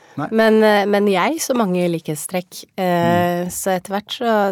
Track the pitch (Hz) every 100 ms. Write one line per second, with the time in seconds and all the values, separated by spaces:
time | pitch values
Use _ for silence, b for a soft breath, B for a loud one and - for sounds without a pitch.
0 | B - 147 220 220 220 214 208 202 202
1 | 202 185 208 320 - 247 196 180 175 165
2 | - 151 - 180 180 - - - 180 175
3 | 170 175 175 175 180 - 190 185 202 196
4 | 208 - 233 214 202